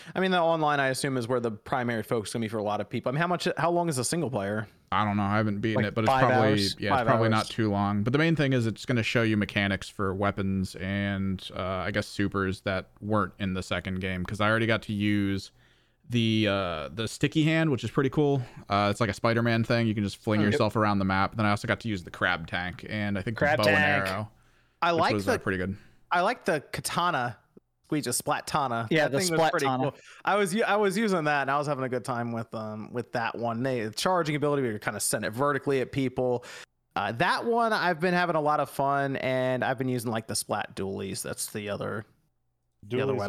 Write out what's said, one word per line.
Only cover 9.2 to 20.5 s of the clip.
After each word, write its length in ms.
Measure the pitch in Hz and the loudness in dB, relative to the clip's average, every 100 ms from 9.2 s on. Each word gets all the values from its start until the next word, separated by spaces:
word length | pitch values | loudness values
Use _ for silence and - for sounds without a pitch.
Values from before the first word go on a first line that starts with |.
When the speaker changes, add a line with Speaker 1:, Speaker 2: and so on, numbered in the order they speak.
Speaker 2:
you 140 | 113 107 | 2 2
mechanics 500 | 98 - 101 95 - | 0 0 0 0 -4
for 240 | - 98 | -4 -4
weapons 600 | 95 101 98 95 95 95 107 | 0 0 0 0 0 -2 -4
and, 760 | 95 101 101 98 98 92 - - | -4 -2 -2 -2 -2 -4 -6 -6
uh, 40 | |
I 280 | 92 95 85 | -4 -4 -2
guess 140 | 104 98 | -2 -4
supers 540 | - 98 98 95 95 | -2 -2 0 -2 -2
that 280 | - 92 - - | -2 -4 -4 -10
weren't 340 | 101 107 92 - | -2 0 0 -4
in 140 | 98 | -4
the 100 | 92 | -4
second 360 | - 90 90 92 | -4 -4 -4 -4
game, 220 | 95 92 90 | -4 -4 -4
'cause 160 | 101 | -2
I 80 | 104 | 2
already 180 | 110 113 | 2 2
got 140 | 110 | 0
to 100 | - | -2
use 580 | 104 104 104 98 98 - - _ _ _ _ - | 0 2 2 2 -2 -6 -16 _ _ _ _ -4
the, 380 | 120 113 110 104 | 0 2 2 2
uh, 420 | 98 92 80 71 | 2 0 -4 -6
the 140 | 87 - | -6 -6
sticky 360 | - 143 156 156 | -2 0 2 2
hand, 240 | 160 160 | 2 2
which 120 | 123 110 | 0 -2
is 40 | |
pretty 200 | - 135 | 0 0
cool. 340 | 156 147 139 120 - - | 2 2 2 -2 -10 -2
Uh, 200 | 101 104 | 2 2
it's 80 | 101 | 2
like 100 | 113 | -2
a 40 | |
Spider-Man 500 | - 117 117 117 117 | 0 0 2 2 2
thing. 240 | 113 117 113 | 2 2 2
You 80 | 107 | 0
can 80 | |
just 140 | 101 - | -2 -4
fling 240 | - 107 | 0 2
Speaker 1:
Hmm. 20 | |
Yep. 40 | 104 | 4